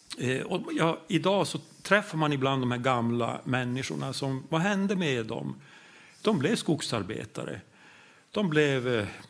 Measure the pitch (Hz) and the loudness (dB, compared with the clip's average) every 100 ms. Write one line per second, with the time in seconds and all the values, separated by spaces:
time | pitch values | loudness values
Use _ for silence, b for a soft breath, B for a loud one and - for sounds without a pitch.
0 | - - 127 131 - 180 339 311 165 160 | -18 -6 -2 -2 -2 -4 -4 0 0 0
1 | - 165 185 196 151 151 - - - 202 | -2 0 2 2 0 -4 -10 -16 2 2
2 | 202 160 151 143 135 135 123 120 131 123 | 2 0 2 2 2 2 0 0 2 2
3 | 117 120 117 127 - 127 123 127 131 151 | 2 0 0 -2 -2 -2 -2 -4 -4 -6
4 | 135 131 139 131 - 160 196 196 196 185 | -6 -4 -4 -4 -2 0 2 2 0 0
5 | 160 127 110 - 67 - B B B B | 0 0 -2 -6 -6 -10 B B B B
6 | B B 214 190 147 143 - 147 - 117 | B B 0 2 2 0 0 -2 0 -4
7 | 90 110 - - 64 - - B B B | -4 -6 -8 -8 -8 -10 -14 B B B
8 | B B B 208 196 151 143 135 123 117 | B B B -2 2 4 4 4 2 0
9 | 98 B - | 0 B -10